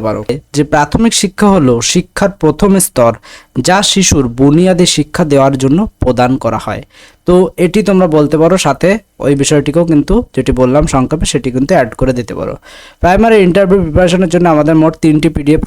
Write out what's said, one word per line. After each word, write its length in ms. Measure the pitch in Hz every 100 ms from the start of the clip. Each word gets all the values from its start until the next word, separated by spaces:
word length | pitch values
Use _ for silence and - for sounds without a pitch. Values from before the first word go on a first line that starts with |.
| 110
পারো 140 | 104 107 135 - 143
যে 60 | 147
প্রাথমিক 400 | 151 147 247 226 -
শিক্ষা 260 | 196 - 208
হলো 200 | 190 135 117 -
শিক্ষার 380 | 185 - - 202 190
প্রথম 280 | 156 170 202 190 -
স্তর, 260 | - 117 110 - - - - 123
যা 120 | 185 196
শিশুর 320 | - 185 160 127 117
বুনিয়াদী 480 | 139 151 185 175 180 -
শিক্ষা 260 | 147 - 156
দেওয়ার 220 | 143 135 135
জন্য 160 | 135 156 214 -
প্রদান 280 | 127 123 123 135
করা 160 | 117 110 -
হয়। 160 | 107 - _ - _ -
তো 80 | 180 185 -
এটি 160 | 170 208 208
তোমরা 180 | 190 180 151
বলতে 200 | 147 156
পারো, 140 | 165 190 151
সাথে 220 | 135 175 214 - - 131
ওই 80 | 143
বিষয়টিকেও 420 | 139 151 143 151 170
কিন্তু 220 | 151 139 220 247 -
যেটি 160 | 127 127
বললাম 240 | 127 139 165
সংক্ষেপে 320 | 135 127 156 -
সেটি 160 | 147 127 123
কিন্তু 160 | 139 185
অ্যাড 140 | 120 -
করে 120 | 131 123
দিতে 160 | 113 -
পারো। 160 | - - - - - _
প্রাইমারি 340 | 170 196 226 220 180
ইন্টারভিউ 320 | 170 190 196
প্রিপারেশনের 460 | 170 151 180 175 185
জন্য 120 | 175 175
আমাদের 200 | 156 151 160
মোট 120 | 160 160
তিনটি 240 | 160 151 160 156
পিডিএফ 260 | 143 151